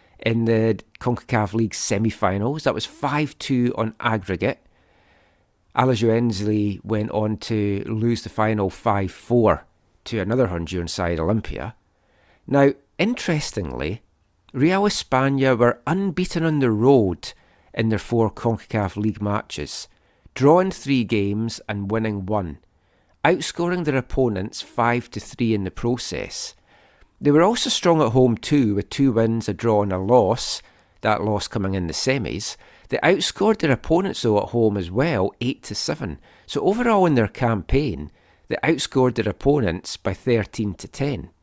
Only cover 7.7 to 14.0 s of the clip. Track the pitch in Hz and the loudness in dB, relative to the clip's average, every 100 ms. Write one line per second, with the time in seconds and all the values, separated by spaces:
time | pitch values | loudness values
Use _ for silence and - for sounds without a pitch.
7.7 | 101 - 110 117 117 - - 110 107 95 | -2 -4 -2 0 0 -4 -2 0 2 -2
8.7 | - 117 101 95 - - 123 107 76 - | -2 -2 0 -2 -6 0 4 4 2 -2
9.7 | _ _ _ - 113 95 123 117 87 82 | _ _ _ -8 -6 -2 0 0 0 -4
10.7 | 90 85 - 87 85 80 110 - 82 73 | -6 -6 -4 -2 0 0 0 -2 -8 -10
11.7 | - _ _ _ _ _ _ - 139 139 | -14 _ _ _ _ _ _ -2 2 2
12.7 | - _ _ 190 240 - 156 - - 85 | 2 _ _ -2 -2 -2 -2 -4 -6 -6
13.7 | 62 73 110 | -6 -6 -6